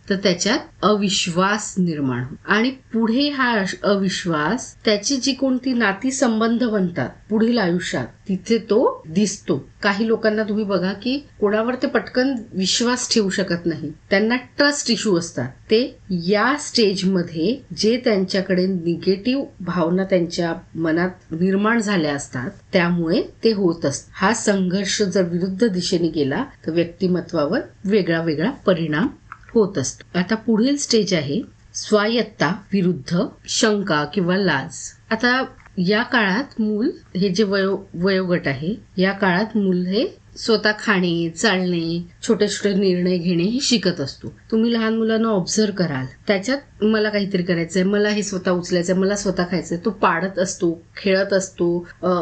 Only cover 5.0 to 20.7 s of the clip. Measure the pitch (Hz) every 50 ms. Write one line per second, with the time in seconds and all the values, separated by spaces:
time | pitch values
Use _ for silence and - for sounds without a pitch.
5 | 202 - 285 254 226 269 262 - 277 269 254 247 - 262 254 233 226 196 190 196
6 | - 262 254 - 277 233 220 214 226 226 233 226 254 233 220 208 185 170 - -
7 | 123 - - - - - 208 220 226 226 240 240 196 170 170 180 175 - 190 151
8 | 120 - - - - - 190 180 - - 226 226 226 - 202 226 330 508 539 -
9 | - 156 156 190 214 190 - - - - 165 135 - - - - - 208 196 196
10 | 226 220 226 214 - 220 214 214 220 202 208 214 220 196 202 180 180 190 202 196
11 | - 247 262 294 - - - - 214 202 208 214 226 240 247 254 - 262 - 226
12 | 190 - - 247 254 277 269 226 208 - - 185 190 180 - - 233 233 247 240
13 | - - - 226 208 190 180 - 190 - 175 170 - 175 156 147 - 147 156 -
14 | - - 202 196 214 220 240 254 262 - - - 285 285 285 - - - 233 180
15 | - 220 185 165 170 - - 147 120 131 - - - - 220 226 262 - - -
16 | - - 190 175 165 180 208 208 220 247 285 285 - - - 247 226 196 190 -
17 | 180 190 190 180 175 175 156 165 160 202 262 277 - - 165 - - 214 240 247
18 | 247 247 214 190 190 185 - 196 185 - 185 180 185 190 190 175 160 170 170 -
19 | - 180 196 190 - 247 254 277 - - - - 180 170 175 180 160 165 180 185
20 | 190 185 196 180 175 165 - - 170 165 170 180 - -